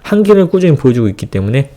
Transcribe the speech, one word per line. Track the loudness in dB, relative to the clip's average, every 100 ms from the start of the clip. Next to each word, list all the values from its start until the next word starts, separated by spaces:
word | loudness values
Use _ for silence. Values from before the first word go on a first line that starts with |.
한계를 | -4 0 2 2 2
꾸준히 | 0 0 2
보여주고 | 0 0 -2
있기 | -4 -8
때문에 | -6 -2 -4 -4